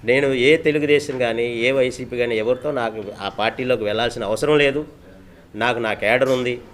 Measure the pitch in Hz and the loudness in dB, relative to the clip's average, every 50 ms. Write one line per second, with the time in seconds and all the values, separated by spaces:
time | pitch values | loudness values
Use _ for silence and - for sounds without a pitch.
0 | - 117 123 135 143 139 135 127 120 139 156 165 160 156 147 151 147 143 147 143 | 2 2 2 4 4 2 2 4 4 4 4 4 4 0 0 2 2 2 2 2
1 | 147 147 135 127 123 117 113 113 117 120 120 117 117 127 135 135 127 127 117 - | 2 -2 -4 -2 -2 -2 0 -2 -2 -2 -2 0 0 2 2 2 2 0 -2 -6
2 | 127 113 123 120 120 120 117 110 107 113 127 - - 151 143 131 117 113 110 110 | -10 -8 -4 -4 -2 0 0 -2 0 0 -2 -2 -2 -4 -4 -2 -4 -4 -6 -6
3 | 104 98 104 - 98 98 - - 104 113 113 - 131 127 127 113 107 104 107 110 | -10 -10 -10 -8 -8 -8 -4 -2 -2 -2 -2 -4 -2 -2 -2 -2 0 -4 -2 -2
4 | 117 120 110 123 113 98 110 110 - 147 151 147 143 139 135 147 151 - - - | -2 -4 -4 -4 -4 -4 -2 -2 2 2 4 4 4 2 0 -2 -6 -8 -14 -20
5 | - - - - - - - - - - - 107 113 123 120 117 120 110 104 98 | -20 -20 -20 -20 -20 -20 -20 -20 -20 -18 -6 -2 0 0 0 0 0 -2 -2 0
6 | 104 104 117 127 135 131 131 127 123 123 123 120 - - | 2 2 4 4 4 2 2 0 0 -2 -4 -6 -10 -18